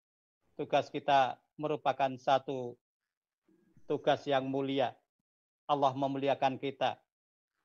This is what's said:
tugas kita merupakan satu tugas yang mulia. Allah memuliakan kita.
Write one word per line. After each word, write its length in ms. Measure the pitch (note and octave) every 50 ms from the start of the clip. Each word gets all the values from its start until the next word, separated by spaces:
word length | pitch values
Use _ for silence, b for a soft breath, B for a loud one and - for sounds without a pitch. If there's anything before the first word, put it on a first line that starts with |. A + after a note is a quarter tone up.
| _ _ _ _ _ _ _ _ _ _ _ -
tugas 320 | D3 - D3+ C#3+ B2+ -
kita 480 | - C#3+ - D3 C#3 C3+ C3 B2 - - _ _ _
merupakan 560 | - D3 D3+ D3 A#2 - C#3 B2+ - C#3 C3 C3
satu 580 | B2 - D3 C3+ C3 - D3 C#3 C3 B2 A#2+ B2 - _ _ _ _ _ _ _ _ _ _ _ _ _ _ _ _ _ _ _ - - -
tugas 360 | D3+ - - D3+ C#3 - -
yang 180 | C#3+ C#3 C3 C3
mulia. 480 | C3+ C3+ C#3 C#3 C3+ C#3 C3+ B2+ A2 - - _ _ _ _ _ _ _ _ _ _ _ _ _ -
Allah 240 | D3 C#3 C#3 C3+ B2
memuliakan 640 | C3+ C#3 C3+ C#3 C#3 C3+ C#3 C3 - C#3 C3 C3 -
kita. 360 | C#3+ C3+ C3 - C3 A#2 G#2 - _ _ _ _ _ _ _ _ _ _ _ _